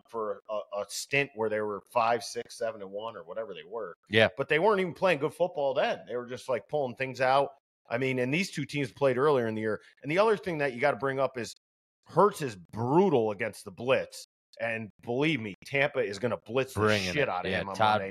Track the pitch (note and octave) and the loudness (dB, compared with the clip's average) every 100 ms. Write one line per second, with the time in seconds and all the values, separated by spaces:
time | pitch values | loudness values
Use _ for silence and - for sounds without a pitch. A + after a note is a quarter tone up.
0 | - A2+ G#2+ G2 - G#2+ - G2+ G2 - | -10 -6 -6 -6 -8 -8 -6 -8 -8 -10
1 | - C#3 C#3 G#2+ A2 G#2+ G#2+ G2 - B2 | -2 -2 0 -2 -2 -2 -4 -6 -4 0
2 | A2+ A#2+ - A#2 - - A2+ A2 F#2+ G2+ | 2 0 -2 -10 -10 -8 -8 -6 -10 -10
3 | A2 G#2 E2 G2 G#2+ E2+ D#2+ A2+ F#2+ E2 | -10 -10 -12 -10 -10 -12 -12 -10 -10 -14
4 | - G#2+ G2 - C3+ D3+ G3+ G3 F#3 - | 2 4 6 2 0 2 4 2 0 0
5 | F#3 D3+ D3 - F3 D3+ C#3 C3 A#3 - | 0 2 -2 -2 -2 0 -2 0 0 -2
6 | - A#2+ A#2+ B2 - A#2+ - D3+ C3 A2+ | -8 -8 -8 -8 -4 -4 -2 -4 -4 -4
7 | C3 A#2+ C3 C#3 C#3 - _ _ - A#2+ | -6 0 4 4 2 -4 _ _ -6 -2
8 | C3 B2+ B2 D#3 F#3+ - C#3 C#3+ C3+ - | 0 0 0 0 -2 -4 -6 -4 -4 0
9 | C#3 B2 D3+ C3+ A2+ A2 A2 G#2 - _ | 2 4 4 2 2 -2 -2 -4 -8 _
10 | C#3 E3+ A3+ G#3 F#3+ D#3 C#3+ A#2 C#3+ A2 | -2 2 4 2 -2 -2 -2 2 0 2
11 | C#3 C3+ C3 B2 G#2+ - _ _ _ _ | 0 0 0 -2 -8 -10 _ _ _ _
12 | - D#3+ G3+ - C#3 F#2+ E2+ G#2 A#2+ D#3+ | 0 6 6 4 -6 -6 -10 -4 2 4
13 | G3+ C3+ A2 G2 A2+ - G2+ D#3+ A#2+ A#2+ | 6 4 2 0 -6 -6 -14 -4 2 2
14 | E2+ - - _ _ - A2+ A2+ G#2+ - | 0 -10 -18 _ _ -6 -4 -4 -8 -10
15 | - B2 D#3 C#3 G#2+ F2+ - C#3 D3 C3+ | -6 0 0 0 -4 -10 -4 0 2 0
16 | G#2 G2+ A#2+ G2+ - B2 B2+ G#2 G#2+ G#2 | -2 -2 -2 -4 -2 -2 -2 2 4 4
17 | F#2 F2+ B2+ F2+ F#2 F#2 G2 F#2+ A2 G#2+ | 2 0 -2 -2 -2 -2 -2 2 2 2
18 | G2 | 2